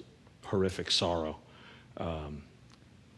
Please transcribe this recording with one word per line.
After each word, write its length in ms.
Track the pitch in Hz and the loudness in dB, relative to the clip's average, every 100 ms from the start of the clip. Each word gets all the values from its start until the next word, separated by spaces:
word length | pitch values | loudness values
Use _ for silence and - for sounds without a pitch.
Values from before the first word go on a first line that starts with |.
| - - - - - | -10 -20 -20 -18 -2
horrific 460 | 101 95 92 85 | 2 2 2 0
sorrow." 480 | - 92 85 78 73 - - - - - - | 2 4 2 0 -4 -12 -20 -20 -20 -16 -6
Um, 460 | 92 80 76 73 71 - - - - - - | -4 -2 -4 -8 -12 -20 -20 -20 -20 -20 -20